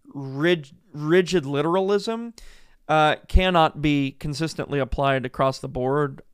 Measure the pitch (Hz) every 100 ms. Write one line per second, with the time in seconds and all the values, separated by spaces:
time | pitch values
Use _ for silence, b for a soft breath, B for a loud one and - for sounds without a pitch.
0 | - 139 135 135 165 175 139 - _ 147
1 | 151 180 170 180 135 139 156 185 190 202
2 | 202 226 233 - b b b b - 156
3 | 151 - - - 185 180 160 - 147 143
4 | 135 - 151 139 160 - - 143 127 -
5 | 139 135 123 - 135 135 135 131 127 143
6 | 143 139 -